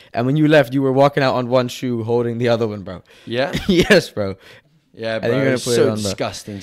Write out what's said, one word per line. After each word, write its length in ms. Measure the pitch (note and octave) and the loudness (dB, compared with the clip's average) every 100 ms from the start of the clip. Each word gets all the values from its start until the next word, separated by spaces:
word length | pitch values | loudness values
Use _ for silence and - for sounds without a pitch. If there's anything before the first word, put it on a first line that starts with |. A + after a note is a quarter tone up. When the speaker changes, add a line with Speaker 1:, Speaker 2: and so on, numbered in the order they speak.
| - | -10
Speaker 1:
And 100 | - | -4
when 120 | A#2+ D3 | 0 2
you 100 | D3+ | 4
left, 260 | D#3 B2+ | 4 4
you 100 | C3+ | 0
were 100 | C3+ | 0
walking 300 | C3 C#3 D3 | 4 4 4
out 100 | C3 | 0
on 140 | A#2 A#2+ | 0 0
one 180 | B2+ B2 | 0 0
shoe 360 | - B2+ A#2+ | -4 -4 -4
holding 340 | A2 A#2+ A#2 A#2 | -2 -2 -2 -2
the 100 | A#2+ | 0
other 200 | A#2 A2+ | 2 0
one, 140 | G#2 | -6
bro. 200 | F#2+ F2 - - - | -12 -14 -18 -20 -8
Speaker 2:
Yeah? 260 | A#2 C3+ - | -4 -4 -4
Speaker 1:
<laughs> 80 | - | 0
Yes, 400 | F3 F3 F#3+ - | 2 4 2 2
bro. 260 | - G2 F#2+ - - _ _ _ | -4 -6 -8 -16 -20 _ _ _
Speaker 2:
Yeah, 220 | - A2+ A2+ | -10 -6 -4
Speaker 1:
I 40 | |
think 100 | A#2 | -2
Speaker 2:
bro. 60 | B2+ | 0
Speaker 1:
you're 80 | C3+ | 0
gonna 80 | B2+ | 0
Speaker 2:
It's 80 | |
Speaker 1:
put 80 | B2 | 0
it 20 | A#2+ | 2
Speaker 2:
so 60 | |
Speaker 1:
on, 120 | B2+ G#2+ | 2 0
bro. 60 | |
Speaker 2:
disgusting. 520 | G#2 F#2+ A#2+ G2 - G2+ | -4 -4 -6 -8 -12 -12